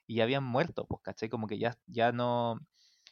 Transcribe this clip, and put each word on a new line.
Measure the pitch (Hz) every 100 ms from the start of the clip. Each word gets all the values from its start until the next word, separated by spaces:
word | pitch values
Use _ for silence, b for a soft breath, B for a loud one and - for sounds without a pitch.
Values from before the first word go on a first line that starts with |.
| -
y | 113
ya | 113
habían | 139 131
muerto, | 123 165 - -
pues, | -
¿cachai? | - - 113
Como | 120 107
que | 104
ya, | 117 117 -
ya | 117 117
no | 120 123 120 117 117 156 b b b b